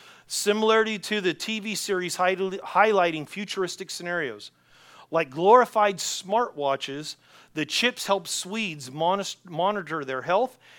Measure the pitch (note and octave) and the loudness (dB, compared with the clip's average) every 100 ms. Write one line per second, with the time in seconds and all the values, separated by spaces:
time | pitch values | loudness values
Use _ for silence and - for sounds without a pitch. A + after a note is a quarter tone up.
0 | - - - - G#3 G#3+ A3 A3 A3 G#3 | -20 -20 -8 -2 0 2 6 6 4 -2
1 | - G#3+ F3+ D#3 - A3 G#3+ G3 - F#3 | -2 0 0 -2 -4 -6 -4 -6 -2 -2
2 | F3 - F#3 F#3 F#3+ F#3 - F3+ A3 G3 | -2 0 0 2 -2 -4 0 4 6 6
3 | F3 D#3+ C#3 F#3+ G3+ G3 F3 - F#3 - | 4 0 -8 -10 -8 -4 -4 -6 -12 -10
4 | F3 F3 C3+ G#2 - _ _ _ - - | -6 -4 -6 -8 -16 _ _ _ -20 -20
5 | - D#3+ C#3+ C#3 F#3+ B3 A3+ A3 G#3 F3+ | -2 -2 -2 2 8 8 6 2 2 0
6 | - - F3+ A3 A#3+ D3 C#3 C3+ - C#3 | -6 -8 -2 -2 -2 -2 -2 -2 -4 -8
7 | D#3 - _ - - D#3 C#3+ - A#3+ B3 | -10 -14 _ -20 -10 -6 -4 0 0 0
8 | - G3 E3 - F3+ A3+ G3+ D3+ B2+ D3 | -2 -2 -2 -8 -6 -6 -6 -8 -12 -2
9 | E3+ G3 F#3+ - F3+ D#3+ F#3+ G#3 D3+ D#3+ | 0 0 -2 -10 -10 -2 0 -2 -4 -6
10 | C3 C3 C3+ F#3+ B3+ - _ | -4 -6 0 0 0 -6 _